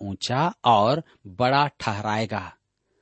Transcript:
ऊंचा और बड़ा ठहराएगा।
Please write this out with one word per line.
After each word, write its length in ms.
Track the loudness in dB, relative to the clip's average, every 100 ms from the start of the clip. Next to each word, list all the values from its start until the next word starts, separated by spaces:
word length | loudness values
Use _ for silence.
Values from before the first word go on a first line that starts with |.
ऊंचा 520 | -10 -8 -4 -2 -2 0 4
और 380 | 4 4 0 -4 _ -14
बड़ा 400 | -2 2 2 0
ठहराएगा। 880 | -2 -6 -4 -4 -4 -4 -6 -10 -16 _ _ _ _